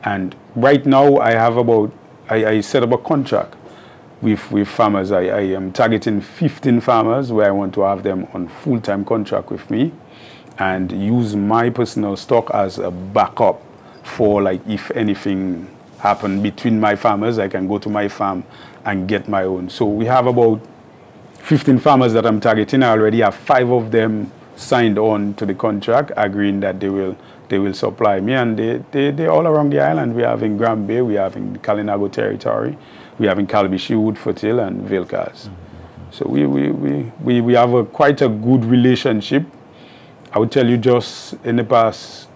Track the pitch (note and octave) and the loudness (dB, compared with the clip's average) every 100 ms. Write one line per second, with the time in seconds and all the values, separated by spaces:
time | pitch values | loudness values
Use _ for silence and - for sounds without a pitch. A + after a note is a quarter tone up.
0 | - G2+ F#2 - - - B2+ C#3+ C#3 C3+ | -4 -4 -6 -10 -12 0 4 4 4 6
1 | C#3+ C#3 A2+ A#2 A2+ A#2 A#2 A2+ G#2+ - | 6 6 4 4 2 2 2 2 2 -4
2 | - - - A2+ A2 A2 G2+ C3+ A#2 B2 | -20 -20 -4 -2 2 0 2 0 2 0
3 | - D3+ C3 G#2 - - - - - - | 0 -2 0 -2 -4 -12 -20 -20 -20 -20
4 | - - A2+ G#2 - G#2 G2+ - A2 G2+ | -20 -6 -2 -2 -2 -2 -2 0 0 2
5 | F#2+ G2 F#2 G#2 G2 F#2+ F#2+ - A#2 A2 | 0 0 0 0 -2 -2 -6 0 0 2
6 | A2+ G#2 G2 - D#3 - C#3+ A#2+ - A#2 | 0 -4 -6 -4 -4 -2 2 2 4 2
7 | A2 B2 C3 A2 G#2 G2 G2 F#2+ G2 G2 | 2 0 0 2 2 2 -2 -2 0 0
8 | G2+ F#2+ F2+ F#2+ F2 - - B2 G#2+ G2 | -2 -4 -6 -8 -10 -8 -4 -4 -2 -4
9 | G2 A2+ G2+ G2+ - - - A2 D3+ - | -2 -4 -2 -4 -6 -12 -6 -2 -2 -4
10 | - - - - - - F#2+ F#2 F#2 F#2+ | -20 -20 -20 -20 -20 -6 -4 -2 -4 -4
11 | G2+ B2 A2+ G#2 G2+ A2+ A#2+ A#2 A#2 - | 0 0 0 -2 0 2 0 0 -4 -2
12 | G#2 G2 - A#2 A2+ G#2 G2 F2+ F#2 F2+ | -4 -6 0 0 0 -2 -2 -4 -8 -8
13 | F#2+ G#2+ F#2+ - G#2+ - - - - - | -4 0 0 2 0 0 -8 -20 -20 -20
14 | - - G#2+ G#2 G2 F#2+ - G#2 - - | -18 -2 2 2 0 -2 -6 -8 -6 -4
15 | G#2+ G2 G2+ G2 F#2+ E2+ F2+ - - - | -2 -2 -4 -4 -4 -6 -10 -20 -20 -4
16 | G2+ G2+ G#2 G2 G#2 - A#2+ A2 G#2+ G#2 | -2 0 -2 -2 -2 -2 0 2 2 2
17 | A#2 G2+ A2+ A2+ G2 F#2+ F#2 G#2 G#2+ G#2 | 0 0 0 -2 -2 -2 -2 -4 -4 -4
18 | G2+ - G2+ F#2 F2 - - - - G2 | -4 -2 -4 -4 -8 -18 -20 -12 -6 -4
19 | F#2 G#2 - G2+ F#2+ F#2 F2+ - G#2+ G#2 | -2 -4 -2 -2 -2 -4 -6 -4 -2 0
20 | A2+ B2+ B2 B2 A#2 A2 - - - - | 2 2 2 4 4 2 -6 -20 -20 -20
21 | - - - - - D3+ - C3 D3+ C3+ | -20 -20 -20 -18 0 2 4 4 6 4
22 | B2 A2+ A2 G#2+ A#2 A2 G#2 C3+ B2+ A2 | 4 4 2 2 2 2 2 2 4 4
23 | G#2+ A2+ G#2 - - C3+ B2 B2 A2 A2+ | 4 4 2 0 2 2 4 0 2 0
24 | A2+ A2 G#2 - - - - B2+ A#2 G2+ | 0 -2 -6 -12 -20 -12 -2 2 2 2
25 | A2 G#2+ G2+ G2+ G2+ F#2+ A2+ G2+ G2+ A#2 | 2 2 -2 -4 -6 -2 -2 -2 0 0
26 | C#3+ - G#2 G2+ G2+ G2+ G2 F#2 G2 G2 | 0 -2 -2 0 -2 0 -4 -4 -4 -2
27 | F#2+ F2+ - - - G2+ G2 F#2+ A2 G#2 | -4 -8 -16 -20 -4 -2 -2 -2 -4 0
28 | A2 G2 G2+ C3 A#2 A2 A2+ B2 - C#3 | 0 2 0 0 0 -2 -2 -4 -6 -2
29 | C#3+ C#3+ D#3+ D#3 E3+ D#3 D3 C#3+ C#3+ D#3+ | -2 0 2 2 4 2 2 2 2 0
30 | A#2+ A#2+ A#2 A#2 A2+ G#2 A#2 A2 G2+ A2+ | -2 0 0 0 -2 0 0 0 -2 -2
31 | B2 G#2 F#2+ G2+ G2+ G2 - G#2 G#2 G2+ | 0 0 -2 -4 -10 -8 -4 -2 -2 -2
32 | G2+ G#2+ G#2+ G#2 A#2 A2 A#2 D3 - - | -4 -2 -4 -4 -4 -2 -4 -8 -16 -20
33 | - - G#2+ F#2+ G2 G#2 G2 F#2+ - A2+ | -20 -2 0 0 0 0 0 -2 -2 0
34 | A2 G#2 - F#2+ G#2+ B2 G2+ F#2+ G2 G2 | 0 -2 -6 -4 -2 -2 -2 -6 -4 -4
35 | F2 F2 F2 - G#2+ F2+ E2+ E2+ E2+ - | -4 -6 -6 -10 -18 -18 -20 -20 -20 -20
36 | - - - C2 D2 C#2+ C#2+ - C#3+ C#3+ | -20 -8 -4 0 0 0 -2 -2 -4 -4
37 | A#2 - B2 B2 A#2 A#2+ B2 B2 G#2+ - | -6 -8 -2 0 4 4 4 2 0 2
38 | D3 C#3+ C3+ G#2+ A2+ C3 A2+ B2 B2 B2 | 2 4 0 0 2 2 4 4 4 2
39 | C3+ A2+ G2+ C#3 E3 - - - - - | 2 -2 0 -2 -2 -14 -20 -20 -20 -20
40 | - - - G#2+ A2+ C#3 A#2+ A#2+ A#2 A#2+ | -20 -20 -6 -2 0 2 2 2 2 2
41 | A#2 - - - B2+ A#2 G#2+ A#2+ A2 - | 0 -12 -16 -10 -4 -2 2 2 2 -2
42 | - - - | -16 -18 -20